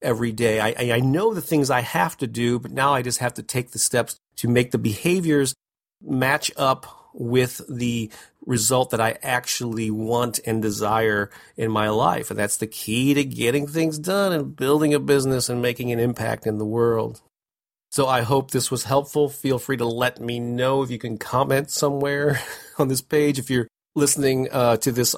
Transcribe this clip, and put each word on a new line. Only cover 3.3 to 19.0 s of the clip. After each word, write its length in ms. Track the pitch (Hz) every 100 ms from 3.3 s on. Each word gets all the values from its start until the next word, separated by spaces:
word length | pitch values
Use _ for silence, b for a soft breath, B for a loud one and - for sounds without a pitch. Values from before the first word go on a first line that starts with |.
| -
to 60 |
take 300 | - 127 123
the 80 | 113
steps 380 | - 123 117 - _ -
to 140 | 120
make 220 | 120 123
the 60 | 117
behaviors 760 | 113 107 170 185 165 147 131 - _ _ _ _
match 500 | 156 131 131 147 - -
up 520 | 135 131 - - _
with 480 | - 117 127 127 - -
the 420 | 127 120 120 107 B B _ -
result 440 | 120 107 127 127
that 100 | 110
I 180 | 110 -
actually 640 | 139 123 - - 120 110 110
want 520 | 107 110 120 123 - -
and 160 | 110
desire 680 | 107 104 104 110 113 104 101 B B -
in 160 | 113
my 160 | 107 107
life. 420 | 107 143 - -
And 80 | 104
that's 200 | 101 -
the 100 | 110
key 460 | - - 117 135
to 100 | 143
getting 440 | 135 117 117 143 143
things 300 | 160 160 151
done 360 | 165 196 196
and 200 | 165 139
building 400 | - 135 151 151
a 60 | 147
business 480 | 135 143 135 131 -
and 140 | 123
making 320 | 123 120 123
an 60 | 117
impact 460 | 120 117 113 113 113
in 120 | 107
the 80 | 107
world. 560 | 113 117 113 113 113 _ _ _ _ _ _ _
So 160 | - 131
I 180 | 127
hope 280 | 113 139 131
this 180 | 127 -
was 140 | 123
helpful. 460 | - 135